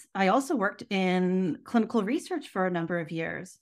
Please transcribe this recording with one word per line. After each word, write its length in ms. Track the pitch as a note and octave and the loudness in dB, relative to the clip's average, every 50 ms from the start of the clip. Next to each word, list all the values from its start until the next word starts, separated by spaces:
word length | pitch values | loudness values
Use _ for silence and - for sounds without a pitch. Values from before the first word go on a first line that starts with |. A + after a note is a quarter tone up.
| - _ - | -18 _ -2
I 140 | G3 G3 F#3 | 2 4 4
also 260 | G#3+ C#4 C4+ - D#4+ | 4 4 2 0 0
worked 280 | A3+ F#3+ G#3 - - - - | 0 0 0 -2 -6 -6 -2
in 720 | G3+ F#3+ F#3 F#3 F3+ F#3 F#3 F3+ F#3 F#3 F#3 D#3+ - - - | 0 2 2 4 4 4 2 2 2 2 0 0 -2 -4 -6
clinical 380 | - - A#3 A3 A3 - A3+ | 0 2 2 2 2 0 0
research 460 | F#3+ G#3 C#4+ F4 - - F#4 C#4+ - - | 0 0 -2 -4 -4 -4 -6 -6 -6 -6
for 180 | - G3 F#3 | -2 -2 0
a 40 | F#3 | 0
number 300 | F3+ E3+ E3 E3+ F3 E3+ | 0 -2 -2 -2 -2 -4
of 100 | E3 E3 | -4 -4
years. 480 | E3+ D#3+ D#3+ E3 E3 D3+ F#3 - - - | -4 -4 -4 -4 -6 -8 -10 -12 -16 -20